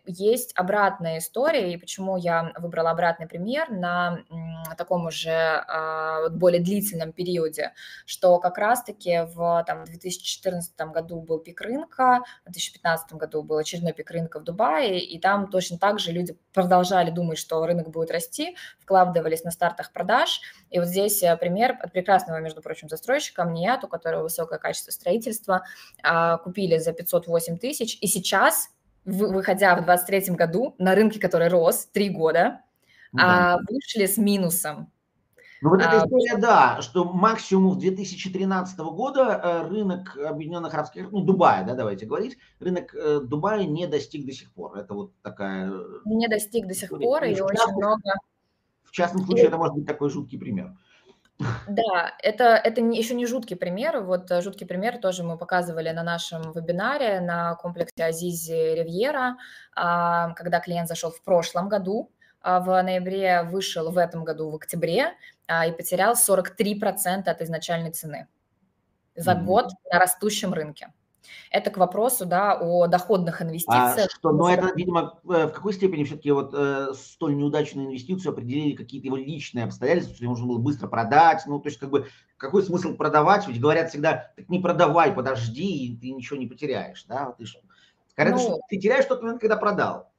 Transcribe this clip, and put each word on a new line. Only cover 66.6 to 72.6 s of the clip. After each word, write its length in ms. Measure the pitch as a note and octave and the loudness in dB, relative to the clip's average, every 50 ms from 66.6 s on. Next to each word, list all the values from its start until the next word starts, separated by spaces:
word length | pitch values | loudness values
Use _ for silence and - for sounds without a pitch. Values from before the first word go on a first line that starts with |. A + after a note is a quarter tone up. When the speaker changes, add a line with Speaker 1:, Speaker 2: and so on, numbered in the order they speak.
| G#3+ G3+ G#3 G#3 | 0 0 0 0
Speaker 1:
процента 520 | G#3+ G3+ F#3+ - - F3+ F#3 G3 F3+ F3+ | -2 -2 -2 -2 -2 -2 -2 -2 -2 -2
от 100 | E3 - | -4 -4
изначальной 500 | E3 D#3+ E3 D#3 - - E3+ E3 E3 D#3+ | -4 -6 -6 -6 -4 -4 -4 -4 -4 -6
цены 360 | E3 - - D#3 C#3+ - - - _ _ _ _ _ _ _ _ _ _ _ _ _ _ _ _ _ | -8 -10 -12 -12 -12 -12 -14 -18 _ _ _ _ _ _ _ _ _ _ _ _ _ _ _ _ _
за 200 | E3 E3+ F#3 F3+ | -4 0 2 2
Speaker 2:
Мгм. 100 | F3 E3+ | 2 2
Speaker 1:
год 200 | G3 F#3 A3+ A#3+ - - - _ - | 4 4 4 4 2 -4 -12 _ 0
на 80 | F3 F3 | 4 4
растущем 540 | F#3 F3+ - - G3+ G#3+ G#3 - - F#3 E3 | 4 4 4 0 -2 -2 -2 -2 -2 -2 -4
рынке. 380 | D#3+ D3+ D3+ D3 - - - _ _ _ _ _ _ _ - - - - - | -4 -6 -8 -10 -16 -20 -20 _ _ _ _ _ _ _ -20 -20 -20 -12 -2
Это 180 | - G3+ - G3+ | -2 -2 0 -2
к 80 | - F#3+ | 2 2
вопросу, 480 | F3+ F3 F3+ G3+ A3 B3+ C4 - F#3+ | 2 2 4 0 0 0 0 -2 -2
да, 320 | F3 F3 F#3 G3+ G#3 F#3 | 0 2 2 4 2 2
о 280 | - | 2